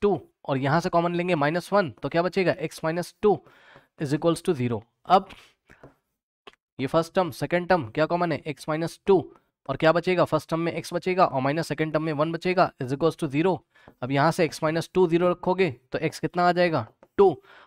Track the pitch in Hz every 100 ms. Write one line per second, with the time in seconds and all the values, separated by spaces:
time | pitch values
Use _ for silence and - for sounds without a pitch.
0 | 208 170 - _ - 135 135 160 180 170
1 | 170 175 180 170 143 170 - 202 175 -
2 | 143 165 180 185 175 135 156 - 160 170
3 | 165 - 208 175 - _ - - _ _
4 | 147 147 165 165 - 123 123 113 - _
5 | - 185 190 - - _ _ - - _
6 | _ _ _ _ - - _ - 131 165
7 | 165 - 175 120 147 175 175 185 113 127
8 | 156 170 175 151 - 143 - 156 165 -
9 | - 190 - - _ _ - 135 160 165
10 | 165 180 151 156 - 165 170 160 - 175
11 | 185 185 175 139 131 156 160 147 156 151
12 | 160 147 156 165 185 185 165 - 127 143
13 | 160 151 156 135 175 165 - _ - -
14 | 123 139 151 160 160 - 156 165 - 185
15 | 185 170 180 170 180 185 185 120 _ -
16 | 156 - 160 180 175 175 175 156 110 _
17 | _ - 196 190 - -